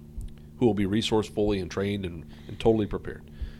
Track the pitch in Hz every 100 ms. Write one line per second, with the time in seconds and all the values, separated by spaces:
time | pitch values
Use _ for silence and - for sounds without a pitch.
0 | - - - - - - 120 101 95 110
1 | - 110 - 107 104 101 82 98 101 101
2 | 92 85 73 - - 98 117 110 98 92
3 | 73 - - - -